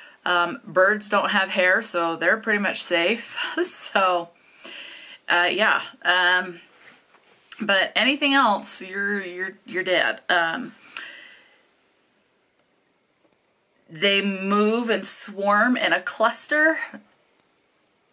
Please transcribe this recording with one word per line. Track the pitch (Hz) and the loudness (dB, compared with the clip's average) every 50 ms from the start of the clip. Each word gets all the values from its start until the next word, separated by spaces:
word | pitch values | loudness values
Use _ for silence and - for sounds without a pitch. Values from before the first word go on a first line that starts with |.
| - - - _ _ | -20 -20 -20 _ _
Um, | - 180 175 175 170 170 - - | 0 2 2 2 0 -4 -10 -12
birds | - 156 180 185 196 214 208 208 - | -2 2 4 4 4 4 0 -2 0
don't | - 202 - 196 | 0 0 0 2
have | 196 202 190 190 | 0 0 0 0
hair, | - 208 180 180 190 214 220 | 0 2 4 4 4 2 0
so | - - 175 170 165 165 | -2 -2 -2 -2 -2 -2
they're | 160 160 175 208 220 | 0 2 0 0 0
pretty | 214 226 214 208 | 0 -2 -2 0
much | 202 185 - - - | 0 -2 -4 -4 -4
safe. | - 175 170 170 185 226 226 - - - - - | -2 0 0 2 0 0 -2 -6 -12 -10 -8 -8
<laughs> | - - - 349 | -6 -2 -2 -2
So, | 349 - - - - - 208 190 185 180 170 170 - _ _ _ _ _ _ - - - - - - - - - - - - _ - | -2 -2 -4 -4 -2 0 0 2 2 2 0 -2 -6 _ _ _ _ _ _ -20 -18 -18 -18 -18 -18 -18 -20 -20 -20 -20 -20 _ -2
uh, | - 175 175 180 - | 0 2 2 0 2
yeah. | 185 214 208 160 - - - - - - | 2 2 2 2 0 -2 -6 -16 -6 0
Um, | 175 180 180 180 175 180 180 180 180 170 170 - _ _ _ - - - _ _ _ _ _ _ _ _ _ _ _ - - | 2 2 4 4 4 2 2 0 -4 -10 -14 -18 _ _ _ -20 -20 -20 _ _ _ _ _ _ _ _ _ _ _ -10 -8
but | 214 208 196 190 180 - - | -2 0 2 2 0 0 0
anything | 190 220 254 285 285 302 277 269 | 0 0 2 0 0 0 2 4
else, | 277 269 226 202 190 - - - - - | 4 4 4 2 0 -2 -6 -6 -6 -6
you're, | 185 185 202 202 202 208 202 190 | -8 -8 -6 -4 -2 -2 -4 -4
you're, | 180 175 180 185 190 214 - _ | -8 -8 -8 -10 -10 -10 -16 _
you're | - - 180 185 | -8 -6 -6 -2
dead. | 185 180 160 - 117 110 - - _ | 0 0 2 2 0 -2 -6 -2 _
Um, | 180 175 170 165 160 - - - - - - - - - - - - - - - - - - _ _ _ _ _ _ _ _ _ _ _ _ _ _ _ _ _ _ _ _ _ _ _ _ _ _ _ _ _ _ _ _ _ _ _ _ _ _ _ _ _ _ _ _ _ _ _ _ _ | 0 0 2 0 -4 -6 -8 -12 -16 -20 -20 -14 -12 -12 -12 -12 -18 -20 -20 -20 -20 -20 -20 _ _ _ _ _ _ _ _ _ _ _ _ _ _ _ _ _ _ _ _ _ _ _ _ _ _ _ _ _ _ _ _ _ _ _ _ _ _ _ _ _ _ _ _ _ _ _ _ _
they | 165 156 180 202 202 196 196 | -8 0 2 2 2 2 2
move | 202 196 190 190 196 202 208 208 214 220 233 240 226 | 0 -4 -2 -2 0 2 4 4 2 2 0 0 0
and | 214 196 196 | -2 0 0
swarm | - - - - - 202 196 202 202 202 208 220 247 254 | -2 -4 -4 -6 -8 -6 -2 0 2 4 4 4 4 2
in | - 208 180 165 | 2 2 0 0
a | 185 | 0
cluster. | 185 - - - 220 233 226 - - - 302 302 302 320 311 - - - - 208 - _ _ _ _ _ _ _ _ _ _ _ _ _ _ _ _ _ _ _ _ _ | -2 -6 -2 0 0 2 2 0 -4 0 2 4 4 4 2 0 -4 -10 -12 -18 -20 _ _ _ _ _ _ _ _ _ _ _ _ _ _ _ _ _ _ _ _ _